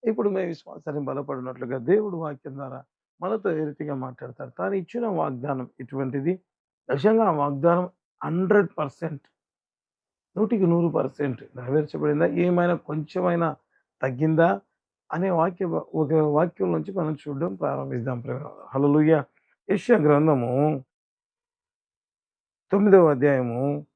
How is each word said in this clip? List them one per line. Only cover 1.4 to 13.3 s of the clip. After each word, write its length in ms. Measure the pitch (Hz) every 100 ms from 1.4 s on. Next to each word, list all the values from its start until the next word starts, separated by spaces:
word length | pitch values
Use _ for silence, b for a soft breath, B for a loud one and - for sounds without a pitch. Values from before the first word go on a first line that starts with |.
| 127 127 123 127
దేవుడు 380 | 117 202 214 175
వాక్యం 380 | 160 143 -
ద్వారా 300 | 135 139 131 131 _ _ _
మనతో 300 | 180 214 196
ఏ 120 | 160 156
రీతిగా 300 | 147 147 139
మాట్లాడతాడు, 540 | 127 123 127 127 135
తాను 240 | - 185
ఇచ్చిన 340 | 196 175 240 233
వాగ్దానం 600 | 170 156 127 139 135 123 _
ఇటువంటిది. 540 | 123 135 135 139 143 185 _ _ _ _ _
నిజంగా 340 | 135 185 220
ఆ 80 | 214
వాగ్దానం 580 | 156 143 143 160 175 180 _ _ _
హండ్రెడ్ 440 | 151 165 185 202 196 -
పర్సెంట్, 440 | 147 - 170 139 _ _ _ _ _ _ _ _ _ _ _ -
నూటికి 280 | 208 220 185
నూరు 220 | 170 170
పర్సెంట్ 560 | 160 139 - 143 120 - 123
నెరవేర్చబడిందా, 680 | 123 143 151 160 151 147 170
ఏమైనా 500 | 170 175 175 175 175
కొంచెమైనా 800 | - 156 156 185 180